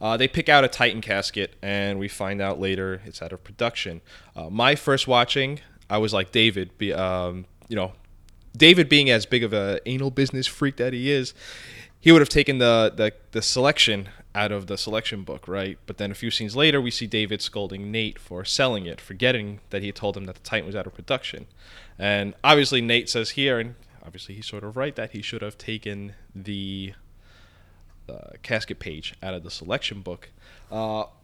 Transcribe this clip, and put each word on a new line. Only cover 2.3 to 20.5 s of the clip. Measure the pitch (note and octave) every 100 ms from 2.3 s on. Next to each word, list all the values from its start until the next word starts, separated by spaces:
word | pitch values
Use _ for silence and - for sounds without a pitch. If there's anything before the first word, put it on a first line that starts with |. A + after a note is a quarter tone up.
| G2+
out | G2 D#2+
later | F#2+ F#2+ F#2+ F#2
it's | F#2+ -
out | F2
of | F2+
production. | - G2+ A#2 - G2 E2+ - - - -
Uh, | D#2+
my | G#2 B2+ D3
first | - C3+ -
watching, | B2 A#2+ C#3 C3+ D3 - - -
I | G#2+
was | G#2+
like, | G2+ F#2
David, | A2+ A2 G2 F2+ -
be, | G2+
um, | F#2 F#2 F#2 F2+ F2+ F2+ _ -
you |
know, | A2 F#2 - - - - - - A2+
David | D#3 F3+ C#3+
being | D3 C#3
as | A2+ G2+
big | B2
of | A2+
a | G#2 G2 G2 -
anal | C3 C#3
business | C3 C3+ C3 C3
freak | - C#3 C#3
that | B2
he | B2 C3
is, | C#3+ B2+ - - - - - - _
he | D#3+
would | E3
have | C#3+
taken | D3+ C#3+ C3
the, | A#2+ A2+ A2
the, | - G#2+ - -
the | A2+
selection | - B2+ C3+ D3+ - G2+ G2 - - G2+
out | G#2
of | G#2 F#2
the | G2
selection | - G#2+ - G#2+
book, | F#2 C2+ -
right? | F#2+ F#2+ - -
But | G#2
then | G2+
a |
few | F#2+ A#2
scenes | - G#2+
later, | A#2 D#3 C#3+
we | B2
see | - A2+
David | A2 G#2 G#2
scolding | - G#2+ G2 G2 G2+
Nate | A2 G#2+ -
for | - F2+
selling | F#2 - C3 A2 F2
it, | -
forgetting | - F#2+ A#2+ B2+ G#2 G2+ -
that | G2+
he | G2+
told | - G#2 G2+
him | F#2+
that | F2+
the |
Titan | -